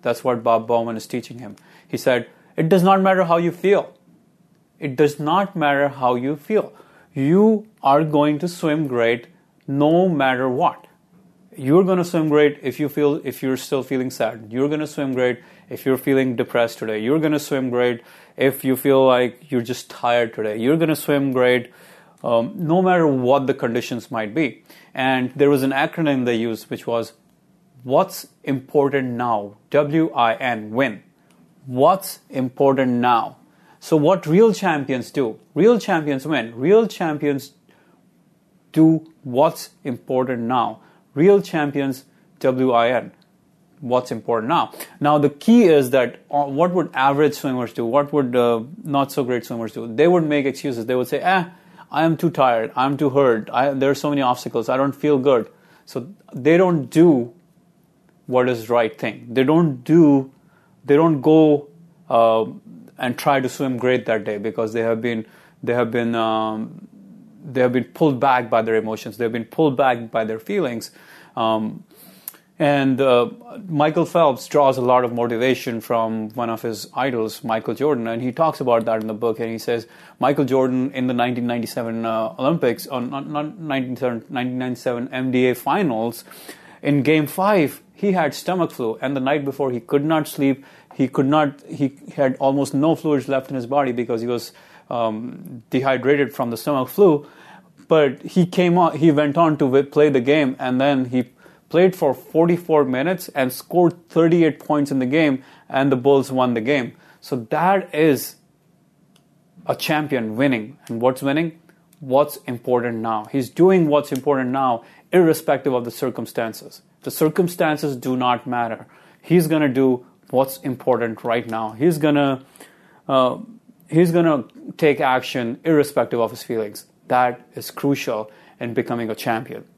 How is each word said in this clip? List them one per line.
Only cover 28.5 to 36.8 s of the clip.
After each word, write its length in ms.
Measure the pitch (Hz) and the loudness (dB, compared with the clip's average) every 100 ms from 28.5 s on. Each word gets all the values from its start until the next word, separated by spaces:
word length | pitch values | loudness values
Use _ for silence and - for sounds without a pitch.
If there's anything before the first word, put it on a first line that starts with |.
| 131 127 151 139 139 131 120 | -6 -4 -4 -2 -2 -4 -4
now?" 340 | 120 110 101 104 _ | -2 -4 -6 -16 _
W 400 | 139 147 160 160 | -2 0 0 -2
I 220 | - 117 | 0 0
N, 380 | 113 131 113 107 | 0 -4 -6 -6
win. 300 | 113 135 98 _ _ _ _ _ _ 135 | -2 -2 -4 _ _ _ _ _ _ -10
What's 520 | 123 147 190 - - _ | 2 2 2 -2 -18 _
important 640 | 143 127 - 139 135 127 120 | -6 -6 0 2 2 0 2
now? 360 | 123 117 107 - _ _ _ _ | 2 2 0 -12 _ _ _ _
So 160 | - 160 | -2 2
what 300 | 147 185 151 | 2 0 2
real 260 | 170 226 | 4 4
champions 580 | 196 190 151 131 131 120 | 4 -2 -2 -4 -6 -4
do? 280 | 151 120 107 _ | -4 -4 -6 _
Real 240 | - 202 233 | 2 4 4
champions 480 | - 175 151 135 147 | 0 -2 -2 -6 -2
win. 260 | 151 113 117 | -4 -4 -4
Real 300 | 139 214 | 4 4